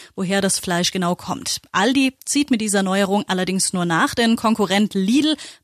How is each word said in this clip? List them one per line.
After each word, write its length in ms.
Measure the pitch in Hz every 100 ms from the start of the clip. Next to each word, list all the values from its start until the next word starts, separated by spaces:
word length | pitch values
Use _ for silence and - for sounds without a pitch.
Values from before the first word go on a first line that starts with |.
| -
woher 260 | - 180 196
das 200 | 196 -
Fleisch 320 | - 175 175
genau 240 | 185 175 180
kommt. 420 | - 180 - - -
Aldi 420 | 180 214 269 269 -
zieht 280 | - 285 294
mit 80 | 233
dieser 240 | 220 196
Neuerung 400 | 190 190 196 202 -
allerdings 460 | 185 185 190 -
nur 120 | 185
nach, 300 | 175 165 277
denn 220 | - 233 226
Konkurrent 580 | 220 220 190 196 208
Lidl 420 | 196 190 262 302 311 - -